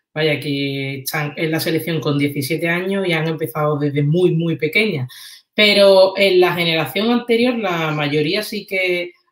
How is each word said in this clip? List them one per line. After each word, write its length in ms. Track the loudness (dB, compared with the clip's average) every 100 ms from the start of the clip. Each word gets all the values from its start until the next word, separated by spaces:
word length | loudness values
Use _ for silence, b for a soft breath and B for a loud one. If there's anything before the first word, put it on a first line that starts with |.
| _
vaya, 260 | -2 -2 -2
que 600 | -2 -2 -2 -4 -6 -6
están 340 | -6 -6 -6 -4
en 120 | -4
la 100 | -2
selección 400 | -2 -2 -2 -4
con 200 | -2 0
diecisiete 500 | -2 -4 -4 -2 -2
años 340 | -2 -2 -2 -2
y 60 |
han 140 | -2 -2
empezado 520 | -4 -6 -2 -2 0
desde 240 | -2 0
muy, 300 | 0 2 2 2
muy 220 | -2 -2
pequeñas. 520 | -2 0 0 -2 -8 B B B _ 0
Pero 580 | 4 6 8 8 6 4
en 220 | 4 6
la 140 | 4
generación 560 | 2 0 0 -2 -2 0
anterior 480 | 0 2 2 2 0
la 320 | -2 -2 -2
mayoría 540 | -2 -2 0 0 -2
sí 240 | -4 -8 -6
que 460 | -4 -2 -2 -4 -12 _